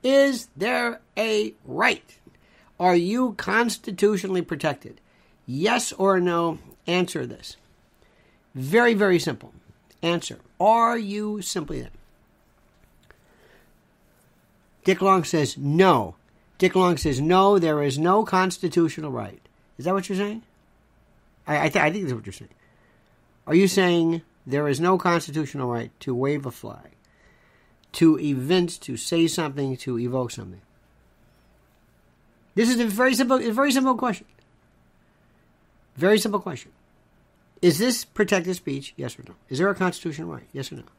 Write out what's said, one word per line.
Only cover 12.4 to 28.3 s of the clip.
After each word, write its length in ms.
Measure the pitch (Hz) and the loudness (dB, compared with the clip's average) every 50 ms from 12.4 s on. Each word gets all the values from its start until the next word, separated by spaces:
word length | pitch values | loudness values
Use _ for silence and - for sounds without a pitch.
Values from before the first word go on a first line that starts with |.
| _ _ _ _ _ _ _ _ _ _ _ _ _ _ - _ _ _ _ _ _ _ _ _ _ _ _ _ _ _ _ _ _ _ _ _ _ _ _ _ _ _ _ _ _ _ _ _ _ | _ _ _ _ _ _ _ _ _ _ _ _ _ _ -20 _ _ _ _ _ _ _ _ _ _ _ _ _ _ _ _ _ _ _ _ _ _ _ _ _ _ _ _ _ _ _ _ _ _
Dick 160 | - 190 185 | 0 0 2
Long 240 | 185 190 190 180 156 | 4 4 4 4 2
says 320 | - - 160 147 127 - - | 0 0 0 0 0 -4 -6
no. 580 | 135 143 147 165 185 190 165 123 104 90 82 _ _ _ _ _ _ _ _ _ | -4 -2 4 4 6 6 6 4 2 -4 -10 _ _ _ _ _ _ _ _ _
Dick 160 | 180 185 - | 0 2 4
Long 220 | 185 185 180 175 | 4 4 4 2
says, 240 | 139 - 160 135 127 | 2 0 -2 -2 0
"No, 400 | 143 160 180 185 190 196 208 196 | 2 2 4 6 6 6 6 4
there 240 | 170 165 151 147 147 | 4 2 2 2 0
is 160 | 143 127 143 | 0 0 0
no 240 | 156 175 185 214 226 | 2 2 4 2 2
constitutional 880 | - - 185 185 190 180 - - 170 - 175 170 160 - - 156 151 | 2 0 0 0 0 -2 -4 -6 -2 2 2 2 2 0 -6 -10 -8
right." 300 | 127 117 110 101 92 - _ _ _ _ _ _ _ - | -8 -8 -10 -10 -14 -18 _ _ _ _ _ _ _ -10
Is 60 | 127 | -4
that 80 | 170 185 | -2 -2
what 140 | 196 185 - | -2 -2 -4
you're 100 | 196 185 | -4 -4
saying? 260 | 202 208 214 226 233 _ _ _ _ _ _ _ _ _ _ _ _ _ _ _ _ _ _ _ _ | -4 -4 -6 -10 -14 _ _ _ _ _ _ _ _ _ _ _ _ _ _ _ _ _ _ _ _
I, 200 | - 151 147 147 | -4 -2 0 0
I, 40 | 156 | 0
th-, 140 | 151 190 151 | 2 2 2
I 80 | 151 | 2
think 140 | 175 214 190 | 0 -2 -4
that's 100 | 143 123 | -6 -6
what 100 | 110 107 | -6 -8
you're 80 | 98 95 | -14 -16
saying. 200 | - - - _ _ _ _ _ _ _ _ _ _ _ _ _ _ _ _ _ _ _ | -16 -18 -20 _ _ _ _ _ _ _ _ _ _ _ _ _ _ _ _ _ _ _
Are 100 | - 151 | 2 4
you 120 | 170 196 190 | 4 4 4
saying 540 | 185 202 185 180 170 170 165 165 165 165 - _ _ _ _ | 4 2 2 4 4 2 2 2 0 -2 -6 _ _ _ _
there 220 | 135 127 143 147 147 | -4 -2 -2 0 0
is 120 | 139 123 | -2 0
no 180 | 165 180 190 180 | 2 2 2 2
constitutional 760 | - 180 170 170 165 - 143 156 156 135 - 143 131 123 | 2 0 0 0 -2 -4 -6 -6 -6 -6 -6 -6 -4 -4
right 200 | 120 117 117 117 _ _ | -4 -4 -6 -8 _ _
to 160 | - - 127 | -8 -6 -4
wave 320 | 120 131 139 147 147 131 123 | -2 -2 -2 -2 -4 -6 -10
a 40 | |
flag, 400 | 113 - - 110 101 - - - _ _ _ _ _ _ _ _ _ _ _ _ _ _ _ _ _ _ _ _ - | -12 -12 -16 -16 -16 -18 -20 -20 _ _ _ _ _ _ _ _ _ _ _ _ _ _ _ _ _ _ _ _ -2
to 260 | - 170 160 156 - | 4 4 4 4 4
evince, 600 | - 147 | 0 -4